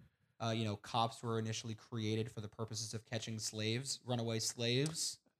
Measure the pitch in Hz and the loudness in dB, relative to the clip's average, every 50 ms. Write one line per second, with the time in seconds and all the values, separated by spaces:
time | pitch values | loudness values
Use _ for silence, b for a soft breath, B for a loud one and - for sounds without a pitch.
0 | - - _ _ _ _ _ - 113 117 113 113 113 107 104 - - - - 117 | -20 -20 _ _ _ _ _ -2 0 0 2 2 2 0 0 -2 -2 0 4 4
1 | 117 117 120 - - 117 113 113 110 110 110 - - 113 110 - - - 123 113 | 4 4 2 -2 -2 0 0 2 2 0 -2 -4 -4 -6 -8 -8 -8 -6 -4 -2
2 | 107 107 110 110 110 117 - 113 104 98 - - 113 - 113 107 110 110 - 107 | 0 2 2 2 0 -2 -4 -8 -10 -8 -6 -6 -6 -4 -4 -4 -4 -4 -6 -8
3 | - - 120 113 - - - 110 104 - - 107 107 110 113 123 139 135 - - | -6 -4 -4 -4 -4 -4 -4 -4 -4 -4 -2 0 2 2 2 0 0 -4 -6 -4
4 | - 120 123 120 113 117 113 110 - - - - 117 120 120 131 143 156 165 - | -2 0 0 2 2 2 0 0 0 0 0 2 2 4 4 4 4 2 0 0
5 | - - - - _ _ _ | -2 -2 -4 -6 _ _ _